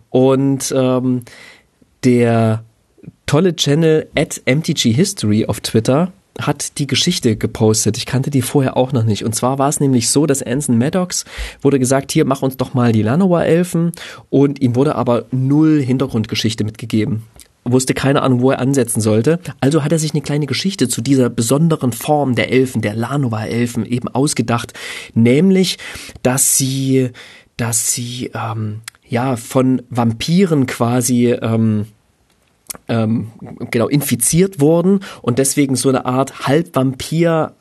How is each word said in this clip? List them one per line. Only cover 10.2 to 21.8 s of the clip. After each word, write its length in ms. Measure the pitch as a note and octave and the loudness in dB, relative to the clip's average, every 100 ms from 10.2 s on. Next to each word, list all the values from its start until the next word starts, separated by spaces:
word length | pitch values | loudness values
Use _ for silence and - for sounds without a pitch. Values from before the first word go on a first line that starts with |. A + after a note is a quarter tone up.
| D#3 | 2
dass 160 | C3+ | 0
Anson 380 | - C3 D3 A2+ | -2 -4 0 2
Maddox 460 | C3+ F#3 F3+ - - - - - | 2 0 -2 -6 -10 -10 -12 -2
wurde 160 | C#3 C#3 | 2 2
gesagt, 340 | B2+ C3+ C#3 | 2 0 0
„Hier, 140 | D#3+ D3 | 0 2
mach 160 | C3+ | 0
uns 160 | C3+ C3 | -2 -2
doch 160 | B2 | -2
mal 180 | B2 A#2+ | 2 2
die 120 | A2 | 2
Lanois-Elfen.“ 880 | G#2 D3 G3 E3+ - E3 F3+ E3 E3+ - - - - | 2 2 2 2 2 2 0 -2 -2 -4 -14 -18 -2
Und 280 | C3+ C#3+ C#3+ | 2 2 2
ihm 160 | B2 A#2 | 0 2
wurde 200 | C#3+ - | 0 0
aber 300 | B2 A#2 - | 0 0 -2
null 500 | C3 C3 D3 D#3 D3+ | -2 0 2 4 2
Hintergrundgeschichte 800 | B2 C3 C3+ A#2 G#2+ A2 A2 - | 0 0 0 -2 -4 -2 -2 -2
mitgegeben. 580 | G#2+ - A2+ A2 G#2 A2 - - - _ A#2+ | -6 -6 -4 -2 -2 -4 -8 -20 -20 _ -2
Wusste 280 | B2+ C3 | 0 0
keine 300 | - C3+ C#3+ | -2 0 2
Ahnung, 180 | C3 B2 | 2 2
wo 80 | C3 | 2
er 80 | - | 2
ansetzen 420 | B2 C#3 A#3 A#2+ | 0 0 0 0
sollte. 400 | A2 G#2+ A#2 E3 - - | 2 2 2 0 -4 -2
Also 240 | C3 D#3 | 0 2
hat 80 | D3 | 0
er 80 | E3 | -2
sich 140 | D#3 D3+ | -2 -4
eine 80 | |
kleine 240 | C#3+ D3 C#3+ | -2 -4 -2
Geschichte 420 | B2 G3 G3 A#2+ | -4 -4 -2 -2
zu 120 | - | -2
dieser 260 | B2+ C3+ A#2+ | 0 2 2
besonderen 640 | A#2+ A2+ C#3 E3 D#3+ | 0 0 2 2 2